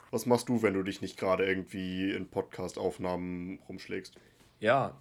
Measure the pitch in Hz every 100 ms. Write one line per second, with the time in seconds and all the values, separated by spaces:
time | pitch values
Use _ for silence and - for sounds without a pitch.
0 | - 117 120 120 - 120 104 98 95 95
1 | 95 - 98 92 95 95 92 98 92 92
2 | 98 95 95 98 95 - 90 - 95 -
3 | 90 90 90 90 87 92 - 92 - 98
4 | 92 - - _ - - 107 135 107 -